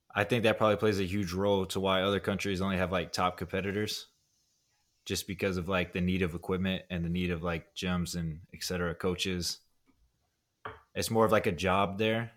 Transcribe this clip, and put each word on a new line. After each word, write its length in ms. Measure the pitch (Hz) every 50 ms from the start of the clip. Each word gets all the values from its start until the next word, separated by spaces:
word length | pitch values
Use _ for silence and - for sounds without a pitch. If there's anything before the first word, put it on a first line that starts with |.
| _ - -
I 80 | 101 104
think 200 | - 127 117 104
that 140 | 110 107
probably 200 | - 110 107 104
plays 240 | 101 110 107 101 98
a 40 | 95
huge 280 | 90 95 104 98 82 87
role 320 | 95 101 101 101 95 95
to 140 | 90 - 98
why 200 | 95 95 95 92
other 200 | 92 101 101 95
countries 400 | - 104 98 90 - 101 95 87
only 160 | 95 95 95
have, 160 | 90 92 82 95
like, 180 | 90 85 82
top 240 | - - 92 90 -
competitors, 720 | - 92 82 - 95 92 101 95 104 107 101 - - - - _ _ _ _ _ _ _ _ _ _ _ _ _ _ _ _ _ _ -
just 220 | - 98 87 -
because 300 | - 92 - 101 98 90
of, 100 | 92 80
like, 240 | 90 95 90 90 -
the 80 | - 92
need 220 | 90 90 92 90
of 120 | 92 82 82
equipment 500 | 87 - - 92 90 95 95 92 87 - -
and 140 | 90 85 85
the 60 | 82
need 220 | 85 90 90 87
of, 120 | 87 80 85
like, 320 | 87 85 80 - _ -
gyms 400 | - 92 90 90 90 85 82 -
and 240 | 87 82 80 76 85 95 - -
et 100 | - -
cetera, 320 | - 92 87 87 85 80
coaches. 640 | - - 92 90 - - 95 92 87 85 - - - _ _ _ _ _ _ _ _ _ _ _ _ _ _ _ _ _ _ _ _ - - - - _ _ -
It's 160 | 98 101 -
more 140 | 113 113 110
of, 80 | 95 110
like, 120 | 107 -
a 60 | 110
job 460 | 87 76 95 92 92 98 101 95 95
there. 340 | 98 110 110 110 113 117 110 -